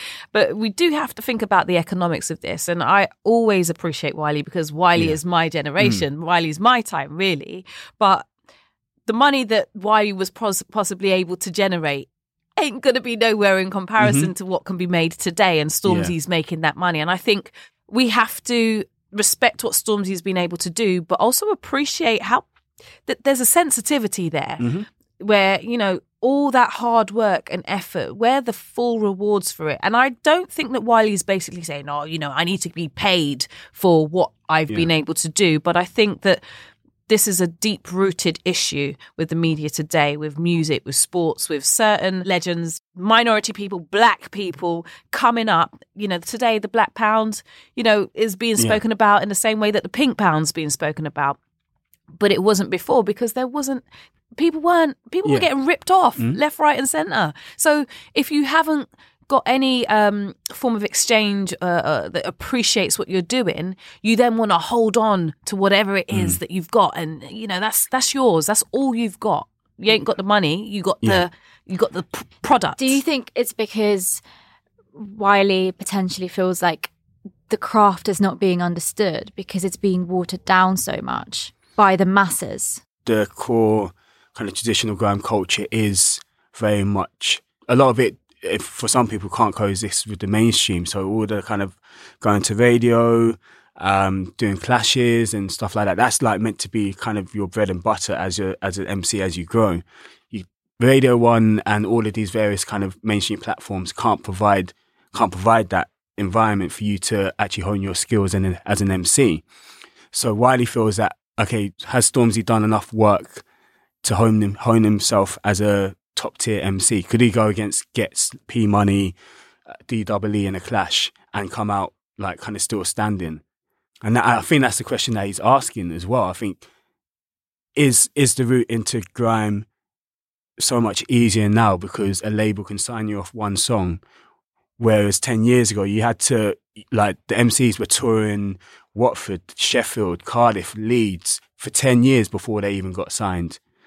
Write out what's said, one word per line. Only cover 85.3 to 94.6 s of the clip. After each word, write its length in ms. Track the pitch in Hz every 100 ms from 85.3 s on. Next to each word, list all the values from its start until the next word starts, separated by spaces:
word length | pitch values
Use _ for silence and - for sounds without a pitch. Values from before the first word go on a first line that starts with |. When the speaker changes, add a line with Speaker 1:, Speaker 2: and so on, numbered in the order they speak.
| 107 90 - 104
Speaker 2:
is 480 | 113 104 98 - - - _ _ -
very 280 | 107 104
much, 580 | 98 101 90 - - - _ _ -
a 80 | 127
lot 140 | 135
of 100 | 117
it, 160 | 113 - _ _
if, 220 | 87 107
for 240 | - - 107
some 220 | 127 117
people, 200 | 107 92
can't 240 | - 107
coexist 520 | - 101 95 107 - 107
with 140 | 98
the 80 | 98
mainstream. 580 | 110 113 107 - 87 87
So 220 | 101 95
all 180 | 110 104
the 160 | 107
kind 180 | - 104
of 160 | 98 - _ - - -
going 220 | 110 104
to 120 | -
radio, 800 | 104 120 120 120 117 117 117 113 113 _ _ _ -
um, 540 | 95 98 95 95 92 -
doing 200 | 110
clashes 800 | 95